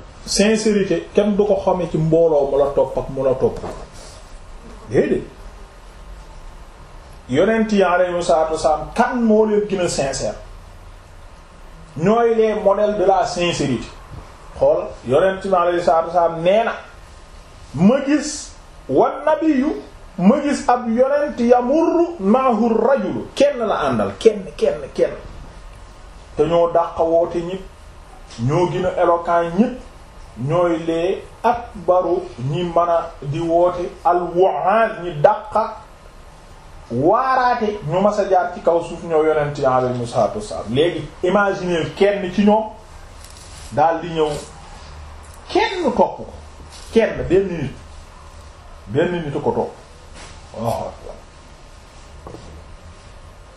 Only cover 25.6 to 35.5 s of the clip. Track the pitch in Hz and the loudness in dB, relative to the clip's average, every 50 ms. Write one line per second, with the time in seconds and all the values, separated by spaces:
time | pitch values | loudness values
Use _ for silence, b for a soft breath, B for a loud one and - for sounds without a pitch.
25.6 | - - - - - - - - - - - - - - - - 151 160 170 170 | -20 -20 -20 -20 -20 -20 -20 -20 -20 -20 -20 -20 -20 -10 -2 -2 0 2 4 4
26.6 | 170 165 165 170 165 - - - 165 165 165 170 170 165 170 170 170 175 190 190 | 4 4 2 0 0 0 -2 -2 0 2 2 2 2 0 -2 -6 -6 -6 -8 -10
27.6 | - - - - - - - - - - - - - - - - 117 131 151 175 | -12 -16 -20 -20 -20 -20 -20 -20 -20 -20 -20 -20 -20 -16 -8 -4 -2 0 2 2
28.6 | 180 151 160 185 185 180 - - 175 170 170 170 - 175 170 170 170 170 170 190 | 2 0 0 -2 -2 -2 0 2 2 4 2 2 2 0 0 0 0 0 2 0
29.6 | 247 254 247 - - - - - - - - - - - - 107 123 143 165 180 | 0 0 0 -8 -14 -18 -20 -20 -20 -20 -20 -20 -20 -18 -12 -8 -4 0 2 2
30.6 | 175 170 165 160 165 165 160 165 170 190 - - - - - - - 226 - - | 2 2 0 0 -2 -2 -2 0 0 -2 -2 -4 -6 -16 -12 -2 0 0 0 0
31.6 | - - - - 165 175 180 185 180 - - - - - - - 127 139 170 180 | -4 -12 -14 -6 0 2 2 2 4 2 -2 -2 -4 -8 -12 -8 -6 -4 -2 -2
32.6 | 180 170 - 170 175 170 170 165 165 - - - 139 143 147 165 165 165 165 170 | -2 0 2 0 2 2 2 0 -2 -4 -12 -12 -8 -6 -6 -4 -2 2 2 4
33.6 | 180 180 175 175 175 - - - - 165 180 180 175 165 165 175 190 185 - 143 | 4 2 2 -2 -6 -8 -8 -2 0 2 2 2 0 -2 2 4 4 4 2 0
34.6 | 160 185 208 226 226 208 - 170 175 175 156 147 151 208 214 214 - - | 0 2 2 4 2 0 -2 -6 -10 -8 -4 2 4 4 4 2 -4 -4